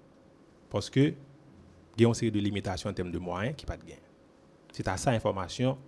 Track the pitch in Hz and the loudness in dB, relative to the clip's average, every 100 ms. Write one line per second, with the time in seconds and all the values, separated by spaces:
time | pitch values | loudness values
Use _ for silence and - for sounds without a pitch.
0 | - - - - - - - 104 - 135 | -20 -20 -20 -20 -20 -20 -6 -4 0 4
1 | 147 - - - - - - - - - | 4 2 -14 -20 -20 -20 -20 -20 -4 4
2 | 117 113 113 104 101 101 98 95 104 95 | 6 6 0 2 0 0 -4 -4 -4 -4
3 | 90 87 87 87 117 151 - 80 87 - | -4 -4 -4 -2 -4 -6 -10 -12 -12 -20
4 | - - - - - - - - 110 92 | -20 -20 -20 -20 -20 -20 -16 -6 -4 0
5 | - 113 104 95 87 - 127 135 | 2 2 2 -2 -4 0 0 -2